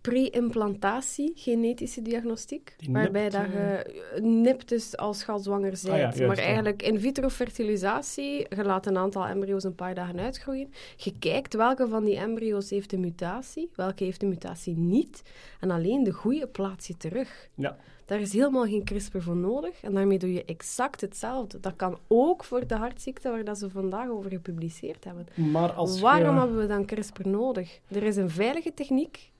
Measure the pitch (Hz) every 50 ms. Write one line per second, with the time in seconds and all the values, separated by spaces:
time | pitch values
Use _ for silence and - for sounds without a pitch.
0 | - 233 240 262 269 - - 240 240 226 233 226 214 208 196 202 - 196 220 262
1 | 262 - - - 285 311 330 - - 254 233 233 233 233 247 - 240 240 - 247
2 | 220 226 233 233 233 233 226 226 - - 277 320 - - - - 156 139 127 135
3 | 165 190 196 202 214 208 202 196 208 190 190 202 202 202 196 185 - - - 82
4 | 87 92 113 165 214 226 226 226 233 247 262 247 - - 233 226 226 - - -
5 | - 214 208 208 - - 208 208 196 196 202 202 196 196 190 180 185 190 180 156
6 | 139 120 - 123 131 127 196 196 - 185 214 220 208 214 202 208 - 214 220 202
7 | 214 269 277 277 262 262 - - 247 233 - - 226 208 214 196 185 196 226 277
8 | 285 - - 294 277 277 285 285 - - 196 202 202 202 190 190 190 202 190 185
9 | 185 202 196 196 185 107 185 196 196 196 196 190 190 190 175 - 180 185 185 180
10 | 175 175 175 175 196 254 - - - 277 269 262 277 269 - - - - - -
11 | - 196 170 - - 160 180 262 269 - - 214 226 247 269 262 254 226 220 220
12 | 214 208 202 - 196 220 226 226 226 220 208 196 196 - 202 202 196 - 202 185
13 | 180 175 170 - 180 170 190 247 262 - - 311 330 339 - - 185 190 190 -
14 | 190 185 185 - 208 196 180 170 - 180 175 - - 180 170 165 170 175 190 269
15 | - - - - - - - - - - - - - 190 175 170 165 190 247 277
16 | 254 196 165 - - 214 269 311 277 - - - 196 196 190 - - - 170 -
17 | - 156 180 254 269 - - - - - - - 139 147 - - - - - -
18 | - - 202 208 208 196 202 220 269 285 269 254 240 208 208 208 202 - 208 208
19 | 202 - - 190 165 170 170 180 175 196 240 285 320 359 349 - - 208 196 196
20 | 196 196 196 185 185 185 180 175 - - 165 - - - - - 247 285 277 -
21 | 208 196 - - - 220 254 269 233 190 - - - 190 185 - 196 185 180 -
22 | - - 220 233 269 330 370 359 - - 247 247 247 - 233 214 220 247 254 -
23 | - 262 262 - - 254 233 226 214 208 208 196 202 190 185 196 190 190 180 214
24 | 247 247 226 208 202 196 190 175 170 185 170 165 165 165 160 - - - 160 -
25 | - 180 175 175 170 - - 170 160 151 151 160 170 175 175 - 170 185 185 185
26 | 202 247 285 - - 285 277 262 254 240 226 220 214 208 208 202 202 202 220 214
27 | 208 - - - 185 196 196 208 240 262 254 185 175 170 - - _ - 190 202
28 | 208 214 202 202 190 175 156 175 208 240 294 330 320 330 - - 277 - 262 262
29 | 311 - - - - - _ _